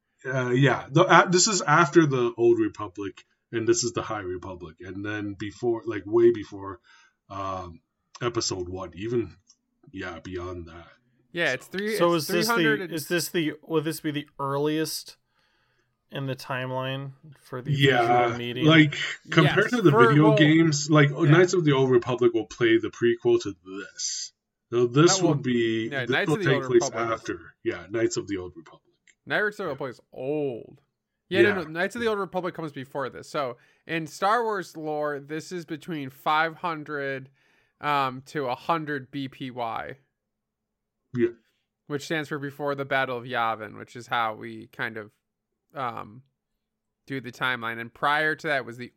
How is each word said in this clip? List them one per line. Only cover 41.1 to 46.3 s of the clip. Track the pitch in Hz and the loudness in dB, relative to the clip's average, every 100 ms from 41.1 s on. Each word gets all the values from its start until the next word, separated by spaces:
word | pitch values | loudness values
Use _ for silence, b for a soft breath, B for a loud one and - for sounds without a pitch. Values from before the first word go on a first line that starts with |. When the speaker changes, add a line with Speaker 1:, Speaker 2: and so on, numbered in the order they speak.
| 123 | -2
Speaker 2:
Yeah. | 117 - _ _ _ _ - | -2 -2 _ _ _ _ -12
Speaker 1:
Which | 147 - | -10 -6
stands | 165 143 | -6 -6
for | 151 | -8
Before | 139 139 143 139 | -8 -6 -6 -4
the | 139 | -2
Battle | 135 131 123 | -2 -2 -6
of | 120 | -6
Yavin, | 123 113 110 104 107 | -2 -2 -4 -10 -14
which | 110 123 | -16 -18
is | 117 | -6
how | 123 113 | -2 -2
we | 107 113 110 104 | -6 -14 -16 -16
kind | - 120 110 | -10 -8 -8
of, | 107 _ _ _ _ _ _ | -14 _ _ _ _ _ _
um, | 151 123 110 101 113 _ | -8 -8 -8 -14 -20 _